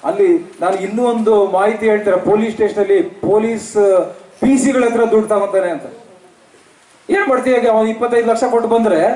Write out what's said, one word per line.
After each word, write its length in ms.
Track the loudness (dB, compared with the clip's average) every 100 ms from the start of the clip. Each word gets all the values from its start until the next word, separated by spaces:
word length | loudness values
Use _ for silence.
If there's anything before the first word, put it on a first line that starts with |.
ಅಲ್ಲಿ 480 | -4 0 2 2 -2 -6
ನಾನು 160 | -4 -4
ಇನ್ನೂ 260 | -4 -2 -2
ಒಂದು 400 | 0 2 2 2
ಮಾಹಿತಿ 400 | 0 0 0 0
ಹೇಳ್ತಾರೆ, 300 | 0 0 -2
ಪೊಲೀಸ್ 360 | 0 0 0
ಸ್ಟೇಷನ್ 260 | -2 -2 0
ಅಲ್ಲಿ 240 | 0 0
ಪೊಲೀಸ್ 720 | 0 -6 0 0 0 -4 -6 0 2 2 0 -10 -20 -4
ಪಿ 180 | 0 2
ಸಿಗಳ 260 | 2 0
ಹತ್ರ 200 | 0 0 2
ದುಡ್ಡು 180 | 0 0
ತಗೊಂತಾನೆ 420 | -2 0 -2 -2
ಅಂತ. 140 | -6 -10 -20 -20 -20 -20 _ _ _ _ _ _ _ -4
ಏನ್ 180 | -2 0
ಮಾಡ್ತೀಯ? 260 | 0 2
ಈಗ 140 | 2 2
ಅವ್ನು 200 | 2 0
ಇಪ್ಪತ್ತೈದು 380 | -2 0 0 0
ಲಕ್ಷ 140 | 0
ಕೊಟ್ಟು 240 | 0 0 0
ಬಂದ್ರೆ 320 | 0 2 2 0